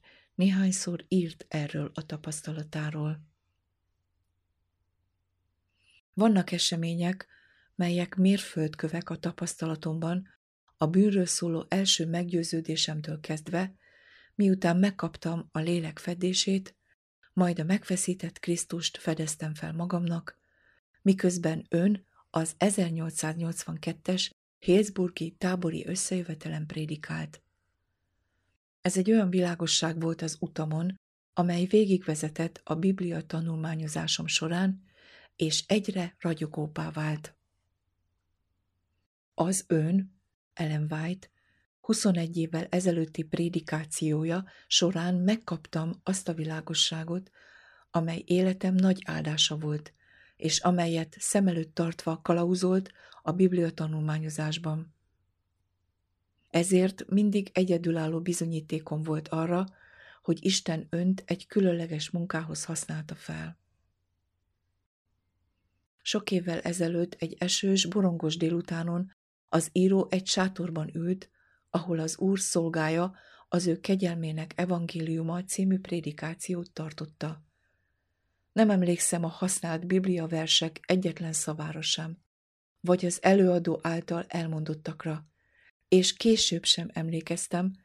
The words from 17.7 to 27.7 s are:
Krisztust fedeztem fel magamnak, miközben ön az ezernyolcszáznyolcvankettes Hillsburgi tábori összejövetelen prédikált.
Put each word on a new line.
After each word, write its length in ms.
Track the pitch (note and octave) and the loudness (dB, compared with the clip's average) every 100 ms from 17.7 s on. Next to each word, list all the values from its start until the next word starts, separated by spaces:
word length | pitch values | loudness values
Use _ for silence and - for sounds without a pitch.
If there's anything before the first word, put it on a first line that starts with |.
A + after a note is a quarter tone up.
| G#3 - F#3 - F#3 F3 - | -2 0 -2 -2 -4 -6 -8
Krisztust 580 | - E3+ - E3+ D#3+ - | -4 -2 -2 -4 -6 -4
fedeztem 560 | - D#3+ D#3 - D#3 | -4 -2 -4 -4 -6
fel 200 | D3+ D#3+ | -6 -8
magamnak, 640 | E3 F3 F3 F3 E3+ - - _ _ _ _ _ _ | -6 -2 -2 0 -2 -6 -16 _ _ _ _ _ _
miközben 640 | G3 F#3+ F3+ F3+ E3 D#3+ - | 4 6 4 2 -2 -2 0
ön 360 | E3+ F#3+ G3+ - _ _ | 2 4 2 -2 _ _
az 240 | D#3+ D#3+ - | -2 -2 2
ezernyolcszáznyolcvankettes 1700 | G3 G#3 E3+ E3 E3 D#3 D#3 E3 E3 E3+ - D#3+ E3 - - F#3 - - _ _ | 2 4 0 0 -4 -4 -4 -2 -4 -4 -8 -6 -6 -6 -2 -2 -2 -8 _ _
Hillsburgi 760 | - F#3 G#3+ F#3+ F3+ - E3 | 4 4 4 0 -2 -2 -8
tábori 540 | - F#3 F#3 F3 D#3+ - | -4 -2 0 -2 -4 -6
összejövetelen 800 | F#3 - F#3 E3+ D#3 D#3+ D#3 D3+ | -4 -2 -4 -4 -8 -8 -8 -6
prédikált. 760 | D#3 D#3 D3+ - D#3 D3+ - _ _ _ | -8 -6 -8 -8 -8 -8 -14 _ _ _